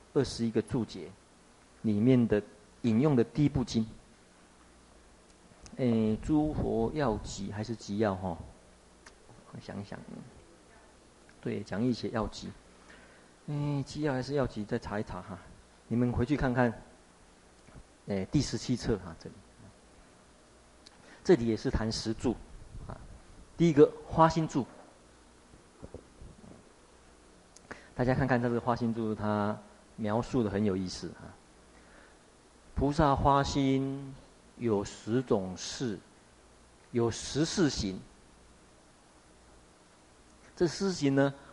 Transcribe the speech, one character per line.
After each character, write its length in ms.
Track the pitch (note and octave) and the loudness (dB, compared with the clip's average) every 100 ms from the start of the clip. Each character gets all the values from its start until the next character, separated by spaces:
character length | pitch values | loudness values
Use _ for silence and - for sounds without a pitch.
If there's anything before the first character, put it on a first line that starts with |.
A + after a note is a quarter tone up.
| - | -4
二 100 | D3+ | 0
十 220 | A#2+ - A#2 | 0 0 0
一 60 | |
个 100 | A2 | 0
注 240 | - C3 G#2 | 0 -2 -4
解 260 | F#2+ D#2 - - - - - - - | -8 -14 -16 -20 -20 -20 -20 -20 -6
里 180 | A2+ G#2 | 0 4
面 280 | A#2+ B2+ A2+ | 6 6 6
的 140 | G#2 - - - - | 2 0 -12 -20 -4
引 180 | A#2+ A2 | 0 4
用 140 | D#3 B2+ | 4 4
的 80 | |
第 200 | A2+ - | 2 2
一 60 | C#3+ | 2
部 140 | C#3+ | 2
经。 220 | A#2 A2+ A2 - - - - - - - - - - - - - - - - - - - | -2 -2 -2 -6 -20 -20 -20 -20 -20 -20 -20 -20 -20 -20 -20 -20 -20 -20 -20 -20 -14 -2
诶， 400 | B2+ A2+ G#2+ G#2+ | 2 2 2 0
《诸 340 | - D3+ D3+ | 0 2 2
佛 380 | A#2+ A#2+ A2 A2+ | 0 -2 0 0
要 220 | D3+ C3 G2+ | 0 0 -2
集》 340 | - - G2 | -4 -8 -8
还 100 | G2+ | -6
是 100 | A2 | -6
集 260 | A2 - G2+ | -8 -6 0
要 140 | G#2+ | 0
哈？ 240 | F#2 F#2+ D#2+ - - - - - - - - - - - | 0 -4 -8 -12 -20 -20 -20 -20 -20 -20 -20 -20 -20 -20
我 60 | B2 | -18
想 180 | - G2 | -12 -12
一 40 | G2 | -12
想， 120 | - - - - - - - - - - - - - - - | -14 -14 -16 -16 -20 -20 -20 -20 -20 -20 -20 -20 -20 -20 -12
对， 240 | - G#2+ | -8 -6
讲 180 | G2+ F#2+ | -4 -2
义 120 | B2+ | 0
写 160 | A2+ - | 0 -2
要 180 | A2+ G#2 | -2 -4
集。 240 | - F#2 - - - - - - - - - - | -6 -12 -14 -20 -20 -20 -20 -20 -20 -20 -16 -8
诶， 340 | D3 D3 C#3+ | -4 -2 -2
集 180 | C3 D3+ | -4 -4
要 100 | D3+ | -2
还 100 | B2+ | -2
是 120 | B2+ | -2
要 120 | C#3+ A#2+ | 0 0
集？ 200 | G#2+ G2+ | -2 -4
再 120 | A#2+ | -4
查 220 | - G#2 | -4 -6
一 40 | |
查 180 | - F#2 | -6 -8
哈。 180 | F#2 F2+ - - - - - | -10 -14 -16 -20 -20 -16 -4
你 80 | A#2 | 0
们 160 | B2 | 2
回 140 | A#2+ A#2+ | 0 0
去 100 | D3 | 2
看 180 | C3 | 2
看， 200 | B2 A#2+ - - - - - - - - - - - - - - | 4 2 0 -12 -20 -20 -20 -20 -20 -20 -20 -20 -20 -20 -14 -4
诶， 200 | G2 G2 | -4 0
第 120 | D3 | 0
十 160 | - A#2 | 0 -4
七 180 | - A#2+ | -4 -2
册 220 | - G#2 | -2 -2
哈， 180 | F2 D#2+ | -4 -14
这 120 | - | -16
里， 60 | - - - - - - - - - - - - - - - - - - - | -18 -20 -20 -20 -20 -20 -20 -20 -20 -20 -20 -20 -20 -20 -20 -20 -20 -20 -2
这 120 | - D#3+ | 4 6
里 100 | A2+ | 6
也 80 | G#2+ | 0
是 140 | C3+ | 0
谈 200 | - A2 | 0 -2
十 240 | - A2 | -2 -4
住 220 | A2 B2+ - - - - - - | -2 -2 -2 -6 -18 -16 -14 -12
啊。 140 | - - - - - - - | -14 -14 -20 -20 -20 -10 2
第 140 | E3+ | 4
一 40 | |
个 160 | C#3+ D3+ - - | 8 6 6 -2
花 220 | D#3+ D#3+ | 4 6
心 180 | E3 D#3 | 4 0
住， 200 | D3+ A2 - - - - - - - - - - - - - - - - - - - - - - - - - - - - - - - - - | -2 -4 -8 -20 -20 -20 -20 -20 -20 -20 -20 -20 -20 -18 -18 -20 -20 -20 -20 -20 -20 -20 -20 -20 -20 -20 -20 -20 -20 -20 -20 -20 -20 -8 -2
大 80 | |
家 100 | B2 | 2
看 140 | C3 C3 | 2 2
看 140 | B2 | 2
这 80 | B2 | 2
个 100 | A#2 | 0
花 160 | B2 A#2 | 0 0
心 180 | A#2 | 0
住， 220 | A2+ A2 G#2 | -2 -4 -2
它 420 | G#2 G#2 G#2 G#2 - - - - | -2 0 0 -4 -10 -20 -18 -6
描 260 | G#2+ A2 | -2 -2
述 220 | A#2+ C3+ | 0 0
的 60 | G#2 | 0
很 160 | G2 G#2+ | 0 0
有 100 | F#2+ | 0
意 140 | F#2 | -4
思 180 | - E2+ - | -8 -12 -12
啊。 100 | E2+ - - - - - - - - - - - - - - - | -18 -20 -20 -20 -20 -20 -20 -20 -20 -20 -20 -20 -20 -20 -10 -2
菩 160 | C#3 | 0
萨 240 | D3 D3 B2+ | 4 4 4
花 260 | C#3+ C#3 | 4 4
心 720 | C#3 D3 C3+ C3+ C3+ C#3 C3+ C3+ - - - - | 4 2 2 2 0 -6 -10 -16 -20 -20 -20 -6
有 260 | A#2 G2+ | 0 0
十 380 | G2+ - G#2+ B2 | 0 -8 -2 0
种 340 | B2+ G#2+ F#2 F2+ | 2 0 0 -8
事， 420 | - - B2 F2+ - - - - - - - - - | -10 -6 -6 -6 -12 -20 -20 -20 -20 -20 -20 -20 -4
有 180 | A#2+ A#2 | 0 0
十 360 | - - C3+ D#3+ | -2 -4 -2 0
四 240 | - D3 | 2 2
行。 300 | - G2+ F#2+ - - - - - - - - - - - - - - - - - - - - - - - - - - | 2 -4 -6 -12 -20 -20 -20 -20 -20 -20 -20 -20 -20 -20 -20 -20 -20 -20 -20 -20 -20 -20 -20 -20 -20 -20 -20 -10 -2
这 120 | E3+ | 0
四 240 | - G3 | 0 -2
行 240 | F3 C#3+ C#3 | 0 2 4
呢， 180 | C#3 C#3 - | 2 0 -16